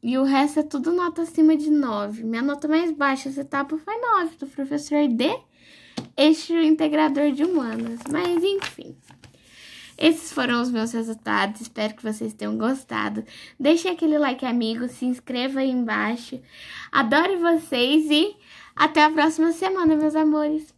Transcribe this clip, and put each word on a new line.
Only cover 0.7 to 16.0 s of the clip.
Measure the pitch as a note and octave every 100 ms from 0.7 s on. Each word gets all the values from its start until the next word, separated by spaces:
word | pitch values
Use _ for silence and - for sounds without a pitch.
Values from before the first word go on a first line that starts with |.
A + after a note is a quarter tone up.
| C#4+ D#4
nota | F4 F4 E4+
acima | E4 - D#4 D#4
de | D4+
nove. | D4+ C4 G#3 G#3 A3
Minha | A3+ A3+
nota | C4+ C#4+ D4+
mais | D#4 E4+
baixa | D4 C#4 C4+ C4+
dessa | C4+
etapa | C#4 C#4 C#4 D#4
foi | - A4+
nove, | A#4+ G#4 E4 -
do | C#4
professor | - C4+ D4 D4 D4 D4
D, | A3+ C4 B4 _ _ _ - - - - -
eixo | D4 D#4 -
integrador | E4+ D#4 D#4 D#4 D4 D#4 C#4 D4
de | C#4
humanas. | E4 F4 A#3 A3+ A#3 A#3 C4+
Mas | D4+ F4 F4
enfim, | F#4 G4 - - - - _ - - _ _ - - - - -
esses | D#4 D#4+ -
foram | - B3 A#3+
os | B3
meus | A#3+ A3+
resultados. | A#3 A3+ A3 - G#3 G3+ G#3+
Espero | A#3 - G#3+ G#3+
que |
vocês | A3 G#3+ A3+
tenham | G#3+ G#3+ A3
gostado. | A3 C4+ - - G#3+ G#3 A3+ - - _
Deixe | C4+ E4 F#4
aquele | F4 D#4+ D4+
like, | C#4+ C4 B3+
amigo, | A#3+ A3+ A3+ B3
se | - B3+
inscreva | B3 - B3 C4 C4+
aí | C4+
embaixo. | B3+ A#3 G#3